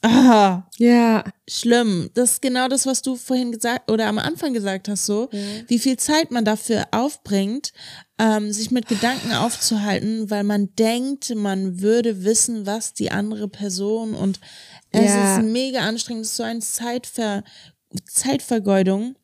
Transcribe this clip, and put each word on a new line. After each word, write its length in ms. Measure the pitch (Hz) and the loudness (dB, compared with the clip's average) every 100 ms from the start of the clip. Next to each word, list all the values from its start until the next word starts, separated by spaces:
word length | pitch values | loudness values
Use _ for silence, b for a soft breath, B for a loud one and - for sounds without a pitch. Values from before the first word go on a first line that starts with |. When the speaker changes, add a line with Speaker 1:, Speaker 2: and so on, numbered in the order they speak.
Speaker 1:
Ah. 600 | 226 240 254 220 196 180 - - | 6 8 8 8 6 2 -6 2
Speaker 2:
Ja. 460 | 240 240 233 220 - - - | 6 6 6 2 -2 -16 -12
Speaker 1:
Schlimm. 600 | - 233 240 233 180 - | -4 2 4 4 0 -2
Das 200 | - 247 | 0 0
ist 80 | - | 0
genau 260 | 269 247 254 | -2 0 0
das, 180 | 269 269 | 0 0
was 160 | 262 | -2
du 140 | 269 247 | -4 -8
vorhin 360 | - 254 247 | -2 -2 -2
gesagt 400 | 233 233 254 - | -4 -4 -4 -2
oder 160 | 220 220 | -2 0
am 120 | 208 | -2
Anfang 340 | - 339 311 | -4 -4 -4
gesagt 340 | 233 202 190 190 | -2 -2 -6 -6
hast, 160 | 202 - | -4 -2
so, 220 | 208 254 | -2 -4
Speaker 2:
Ja. 80 | 202 202 214 233 | -6 -8 -10 -2
Speaker 1:
wie 120 | 240 | 0
viel 180 | 262 262 | 2 -2
Zeit 340 | - 302 330 | 0 0 0
man 140 | 240 214 | 0 0
dafür 400 | 214 - 214 - | -2 -2 -2 0
aufbringt, 840 | 208 269 - - 202 196 254 - B B B B - | -2 -2 -6 -2 -2 0 -4 -10 B B B B 0
ähm, 320 | 220 214 208 | 2 2 -2
sich 180 | 208 220 | -6 -2
mit 160 | 247 226 | -4 -2
Gedanken 460 | 208 233 262 233 | 0 0 -2 -4
aufzuhalten, 960 | 208 233 - - 220 208 196 208 220 208 | -2 -2 -2 -2 0 0 -2 -2 -4 -4
weil 140 | 208 | -2
man 300 | 202 208 196 - | 0 0 0 0
denkt, 580 | 220 240 262 277 - 226 | 0 0 -4 -6 -6 -4
man 460 | 202 190 190 180 | -2 -2 -4 -2
würde 420 | 202 233 233 196 | 2 2 2 -2
wissen, 420 | 185 226 - 226 196 | 0 0 0 -4 -6
was 280 | 220 - | -6 -8
die 180 | - 208 | -6 -4
andere 360 | 196 208 214 208 | -2 -4 -6 -8
Person 680 | - 202 185 202 226 226 | -8 -8 -4 -4 -4 -4
und 260 | 208 196 190 B B B B B | -4 -2 -4 B B B B B
es 220 | 214 208 | 2 4
Speaker 2:
Ja. 240 | 202 196 190 | 4 4 4
Speaker 1:
ist 60 | 220 | 2
mega 340 | 233 262 254 | 0 -2 -2
anstrengend, 460 | 196 226 - 226 220 | -2 -4 -6 -8 -8
es 60 | |
ist 60 | - | -6
so 60 | |
eine 160 | 226 233 | -6 -6
Zeitver-, 840 | 220 - 240 240 - - 220 202 - b b b _ 190 - | -6 -6 -4 -6 -8 -6 -4 -4 -8 b b b _ -14 -6
Zeitvergeudung. 1120 | - 254 277 - 233 202 196 190 196 233 269 | -4 0 -2 0 -2 2 4 4 0 -4 -10